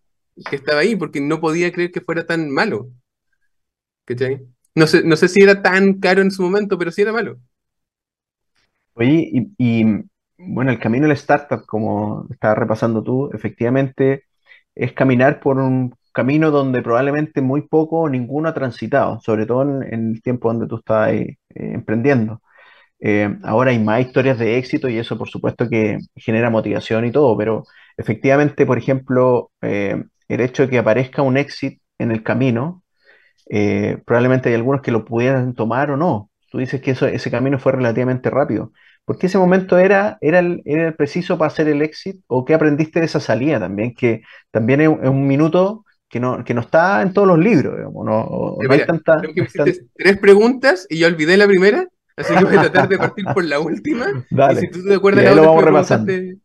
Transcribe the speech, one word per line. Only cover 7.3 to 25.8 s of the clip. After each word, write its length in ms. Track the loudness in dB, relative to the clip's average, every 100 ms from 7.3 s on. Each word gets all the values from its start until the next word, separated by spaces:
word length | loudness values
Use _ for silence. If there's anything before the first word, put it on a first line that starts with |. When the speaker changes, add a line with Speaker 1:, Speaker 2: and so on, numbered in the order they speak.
| -12 _ _ _ _ _ _ _ _ _ _ _ _ _ _ _
Speaker 2:
Oye, 360 | -2 0 2 0
y, 220 | -2 -4 -2
y, 280 | 0 2 0 0 -6 _ _ _
bueno, 340 | -10 -4 -2
el 80 | -2
camino 240 | -2 0
de 60 | 0
la 40 |
startup, 520 | 0 0 -2 -2 -8 -6
como 600 | -6 -4 -4 -6 -8 -12
estabas 260 | -4 -2 0
repasando 460 | -2 -2 -2 -2
tú, 260 | -4 -4 -6
efectivamente 920 | -8 -10 -4 -2 0 -2 -2 -2 -2 _ _ _ -20 _ -8
es 180 | -6
caminar 460 | -2 0 4 2 2
por 180 | -2 -2
un 360 | 0 -2 -4 -8 _
camino 360 | -4 0 2 2
donde 300 | 0 0 -2
probablemente 600 | 0 0 0 -2 -4 -2
muy 200 | -2 -2 -2
poco 340 | -2 0 -2
o 80 | -2
ninguno 400 | -4 -6 -6 -4
ha 40 |
transitado, 640 | -4 -6 -8 -4 0 -2 -4
sobre 240 | -4 -2 -2
todo 160 | -2
en, 200 | -2 -4 -6
en 160 | -6 -6 -6
el 60 |
tiempo 240 | -4 -4 -2
donde 180 | -4 -6
tú 100 | -8
estás 300 | -2 0 0
ahí, 120 | -2
eh, 160 | -6 -12 _ -14 -10
emprendiendo. 680 | -8 -4 -2 0 0 0 -8 _ _ _ _ _ _
Eh, 380 | -2 0 0 -4
ahora 280 | -2 0 2
hay 80 | 0
más 220 | 0 0
historias 380 | -2 0 0 0
de 180 | -2 -2
éxito 320 | -2 -4 -4
y 80 | -6
eso 180 | -6 -8
por 120 | -10
supuesto 400 | -8 -6 -4 -4
que 300 | -2